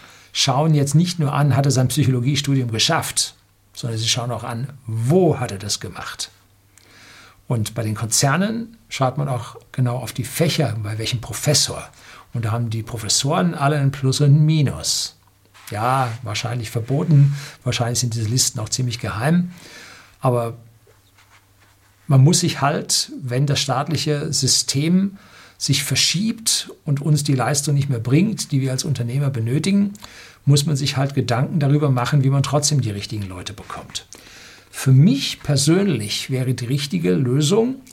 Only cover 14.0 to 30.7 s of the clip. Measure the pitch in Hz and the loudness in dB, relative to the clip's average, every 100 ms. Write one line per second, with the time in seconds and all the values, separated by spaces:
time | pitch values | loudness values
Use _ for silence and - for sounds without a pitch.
14 | 131 131 143 147 151 160 127 80 - - | 0 2 6 6 6 4 2 0 -4 -4
15 | - - _ _ _ - - 104 120 131 | -6 -10 _ _ _ -20 -12 -4 0 0
16 | 123 113 107 107 113 120 110 117 110 139 | 0 -4 -6 -6 -4 -6 -4 -6 -2 0
17 | 175 143 143 - - - 127 117 120 120 | 4 6 6 2 -8 -10 -4 -2 -2 -2
18 | 120 113 107 127 - 113 107 - 127 110 | -2 -2 -2 0 0 -2 -6 -4 -4 -4
19 | 107 101 139 175 180 - - - - - | -6 -2 0 2 0 -6 -20 -20 -20 -20
20 | - _ 135 120 117 113 - _ _ _ | -20 _ 0 0 -2 -8 -18 _ _ _
21 | _ _ _ _ _ _ _ _ _ _ | _ _ _ _ _ _ _ _ _ _
22 | - 135 139 180 170 - 143 175 143 - | 2 6 6 6 0 -2 -2 -2 -2 -2
23 | - 277 131 123 143 139 - 127 143 151 | -4 -8 -6 -2 0 0 -2 -2 -2 -4
24 | 151 147 160 139 127 - - 135 160 180 | -2 -4 -2 -2 0 0 0 -2 2 2
25 | 196 - - - - - - 139 - 139 | 0 -4 -20 -20 -20 -8 -2 -2 0 0
26 | - 165 220 - - - - - - 139 | 0 0 -2 -4 -2 -2 -4 -10 -4 -2
27 | 160 151 147 131 117 147 - 139 - 120 | 2 2 2 0 0 -2 0 0 0 -2
28 | 117 143 220 208 - 139 131 131 165 135 | 2 4 2 0 -2 -2 0 -2 -2 -2
29 | 120 131 143 113 113 143 196 202 202 - | -2 -2 -2 -2 0 0 2 2 0 -4
30 | - - - - - 143 143 | -18 -20 -20 -4 4 4 4